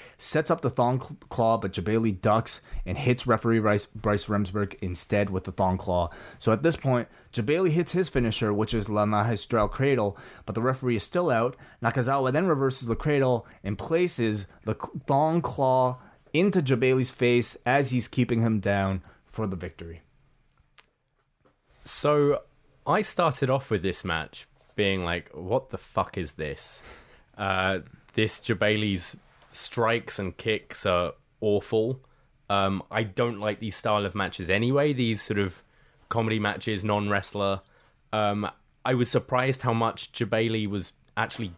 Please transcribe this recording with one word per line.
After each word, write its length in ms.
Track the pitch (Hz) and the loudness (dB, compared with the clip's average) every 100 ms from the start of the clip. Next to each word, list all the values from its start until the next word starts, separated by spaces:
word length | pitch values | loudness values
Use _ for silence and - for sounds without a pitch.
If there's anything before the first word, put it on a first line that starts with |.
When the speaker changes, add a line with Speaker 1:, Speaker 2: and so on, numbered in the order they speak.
| - - | -16 -12
Speaker 1:
sets 320 | - 151 - | -2 -2 0
up 120 | 170 | 0
the 80 | 135 | 0
thong 300 | - 120 127 | 2 2 0
cl-, 160 | - 147 - | -4 -14 -8
claw, 300 | - 113 113 | 0 2 2
but 160 | 98 | 0
Jebailey 480 | 101 90 113 113 92 | -4 0 2 2 0
ducks 400 | 110 110 - - - - - | 2 2 2 -8 -10 -8 -6
and 120 | 98 | -2
hits 300 | 127 123 127 | 0 0 2
referee 320 | 113 113 113 | 2 2 2
Rice, 280 | 107 104 - | 4 2 0
Bryce 400 | 104 107 104 - | -4 0 0 0
Remsburg 500 | 104 98 104 101 - | -2 0 -2 -4 -4
instead 500 | 92 90 - 104 101 | -8 -6 -2 0 0
with 120 | 92 | -2
the 80 | 95 | -4
thong 260 | - 95 92 | 0 0 0
claw. 320 | - 87 82 - - - | 0 0 0 -4 -18 -4
So 140 | - | 0
at 100 | 113 | 2
this 140 | 160 156 | 2 0
point, 320 | 135 123 - - - | 0 0 -2 -12 -10
Jebailey 380 | - 110 160 185 | -6 0 0 2
hits 200 | 156 170 | 0 0
his 160 | 175 185 | -2 0
finisher, 460 | 135 120 104 110 | 0 0 0 0
which 200 | 104 107 | 0 0
is 140 | 113 104 | -2 -2
La 180 | 104 104 | 0 2
Magistral 640 | 104 113 107 - 117 104 | 2 2 0 0 2 2
Cradle, 480 | - 139 127 104 - - - - | 2 2 2 0 -4 -12 -14 -8
but 100 | 104 | -2
the 60 | |
referee 340 | 123 131 127 113 | -2 0 0 -2
is 80 | |
still 260 | - 175 175 | -2 -2 2
out. 280 | 117 120 - - - | 2 0 -2 -14 -4
Nakazawa 480 | 117 135 120 139 131 | -2 0 0 2 2
then 160 | 139 185 | 2 2
reverses 400 | 147 135 131 120 | 2 0 -2 -4
the 80 | 113 | -2
cradle 500 | 151 143 131 120 - - 95 | 0 2 2 2 -2 -10 -6
and 120 | 101 | -6
places 720 | - 165 180 - 113 107 98 - | -2 0 0 0 0 0 -6 -8
the 120 | - 110 | -6 -6
c-, 240 | - - - | -6 -8 -2
thong 340 | 139 156 170 | 2 2 2
claw 560 | 147 - 131 127 127 127 - - _ | 0 0 2 4 2 0 -10 -20 _
into 300 | 151 196 185 | 2 2 2
Jebailey's 500 | 135 123 127 131 127 | 2 2 4 2 0
face 460 | - 123 120 113 - 120 | 0 4 4 2 -2 0
as 240 | 139 117 | 2 2
he's 160 | 123 110 | 0 -2
keeping 340 | - 120 117 | 0 0 2
him 180 | 113 110 | 2 2
down 400 | 98 101 98 95 - - _ | 2 2 0 -2 -8 -20 _
for 200 | - 107 | -6 -6
the 100 | 92 | -6
victory. 460 | 87 - 85 80 - _ _ _ _ _ _ - - _ _ _ _ _ _ _ _ _ | -10 -12 -16 -16 -20 _ _ _ _ _ _ -20 -20 _ _ _ _ _ _ _ _ _
Speaker 2:
So 580 | - - 147 147 143 - - _ _ _ - | -4 0 2 4 4 2 -2 _ _ _ 0
I 160 | 180 | 0
started 480 | 202 - 170 135 131 | 0 2 2 2 0
off 200 | 135 - | 0 0
with 100 | 104 | 0
this 240 | 92 87 92 | 0 -2 -2
match 420 | 80 78 - - _ _ - | -4 -4 -12 -20 _ _ 0
being 280 | 101 95 | 0 2
like, 260 | 85 87 - | 0 -4 -6
"What 360 | 73 90 123 - | -12 -2 -2 -2
the 80 | 92 | -10
fuck 400 | - - 95 - | -4 -2 -2 -4
is 160 | 82 | -8
this?" 500 | - 76 69 - - - - - - _ - | -6 -8 -8 -12 -14 -16 -20 -20 -20 _ -6
Uh, 420 | 98 95 95 95 - - - | -2 0 0 0 -6 -18 -6
this 260 | - 110 - | 0 0 0
Jebailey's 800 | - 104 107 107 107 95 - - - _ - | -4 0 2 2 0 -2 -4 -10 -18 _ -16
strikes 720 | - - - 113 117 - - | -10 -6 0 2 2 -2 -6
and 160 | 95 - | -6 -4
kicks 480 | 113 107 - - 101 | -2 -2 -4 -4 0
are 280 | 90 87 - _ _ | 2 0 -4 _ _
awful. 640 | 107 104 - 113 113 131 - _ _ _ - | 0 0 2 0 0 -4 -12 _ _ _ -2
Um, 340 | 101 98 98 - | 2 2 0 -2
I 120 | 110 | -4
don't 360 | 107 95 120 104 | -2 -2 -2 -2
like 200 | 107 104 | -4 -4
these 160 | 113 - | -6 -4
style 300 | 113 104 101 | 0 0 0
of 80 | 101 | -2
matches 340 | 95 - 87 | -4 -4 0
anyway, 440 | 98 117 139 151 | 2 2 2 2
these 280 | 131 117 107 | 2 0 0
sort 180 | - 101 | -2 0
of 220 | 98 - _ _ _ _ _ | -2 -4 _ _ _ _ _
comedy 300 | 120 110 110 | -2 0 0
matches, 440 | 104 - - 104 | 0 -2 -4 -2
non-wrestler. 800 | 107 104 101 101 - 101 98 95 - _ _ _ _ | 0 0 0 0 -2 -2 -2 -2 -6 _ _ _ _
Um, 380 | 107 104 104 101 - _ _ 127 | -2 0 0 -4 -10 _ _ -2
I 80 | |
was 160 | 127 120 | 0 2
surprised 520 | 127 - 127 131 131 | 0 0 0 0 0
how 120 | 127 | 0
much 380 | 113 113 - - | 2 0 -2 -10
Jebailey 560 | - 110 113 113 113 107 | -6 -2 0 0 -2 -2
was 240 | 101 87 - _ - | -4 -8 -14 _ -4
actually 380 | 110 - 104 | -4 -4 -8